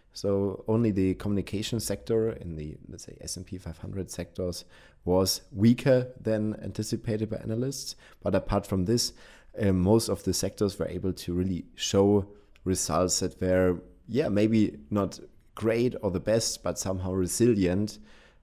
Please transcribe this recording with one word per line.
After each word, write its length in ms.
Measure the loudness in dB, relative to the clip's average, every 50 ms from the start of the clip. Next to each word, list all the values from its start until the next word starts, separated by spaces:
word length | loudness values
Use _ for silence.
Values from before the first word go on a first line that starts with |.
| _ _ -10
So 500 | -4 -2 0 0 2 0 0 -2 -4 -2
only 220 | 0 2 2 2 2
the 240 | 2 2 2 2 0
communication 640 | 0 -2 -2 -2 -2 -2 -4 -6 -6 -4 -4 -4 -4
sector 520 | -4 -4 -6 -6 -4 -2 0 0 0 0
in 240 | -4 -6 -8 -10 -10
the, 220 | -10 -10 -10 -12 -14 -16
let's 160 | -18 -18 -18 -16
say, 140 | -18 -18 -14
S 160 | -12 -12 -12
and 80 | -12 -12
P 140 | -12 -12 -12
five 180 | -10 -12 -12
hundred 320 | -12 -12 -10 -8 -8 -8 -8
sectors 560 | -8 -10 -12 -10 -6 -4 -4 -4 -4 -6 -12 -18 -20 -20 -20 -20 _ _ 0
was 360 | 2 4 4 4 2 0 -4 -8 -10
weaker 560 | 0 4 6 6 6 6 4 4 4 4 2 -2 -8 -6
than 360 | -4 -2 -2 0 -2 -2 -4 -6 -8
anticipated 640 | -8 -6 -6 -6 -4 -6 -6 -4 -4 -4 -2 -2 -4
by 80 | -6
analysts. 580 | -6 -6 -6 -4 -4 -4 -4 -6 -8 -10 -12 -14 -16 -18 -20 -12 -6 -2
But 100 | 0 0
apart 320 | 0 0 0 -2 -2 0
from 200 | -2 -2 0 0
this, 280 | 2 2 0 0 -2 -6 -10 -20 -20 -20 -20 -20 -14 -4 0
uh, 100 | 2 2 4
most 360 | 4 6 6 6 4 4 0
of 140 | -4 -4 -2
the 100 | -2 -2
sectors 460 | -2 -2 -4 -2 0 -2 0 0 -2
were 80 | -6
able 260 | -6 -6 -4 -4 -4 -4
to 200 | -4 -6 -4 -2
really 320 | 0 0 0 -2 -6 -8 -10 -10
show 500 | -8 -4 2 4 6 6 6 6 4 2 -2 -8 -20 -20 -20 -20 -6 -2
results 560 | -2 0 0 0 0 2 2 2 2 0 0
that 200 | -2 -4 -4 -2
were, 400 | 0 2 4 4 4 4 2 0 -4 -14 -20 -20 _
yeah, 200 | -4 -2 0 0
maybe 500 | 2 2 2 2 4 4 4 2 2 0 -6 -8 -4
not 300 | 0 0 0 -2 -4 -10 -18 -20 -20 -20 _ _ -8
great 400 | -2 0 0 2 2 2 0 0 -2
or 80 | -2 -2
the 100 | -2 -2
best, 440 | 0 2 2 2 2 0 -4 -4 -4
but 160 | -6 -4 -4
somehow 340 | -4 -4 -4 -4 -4 -2 0
resilient 840 | 0 0 0 2 4 4 4 4 4 4 2 2 0 -2 -4 -6 -12 -20 -20 -20 -20 -20 -20 _ _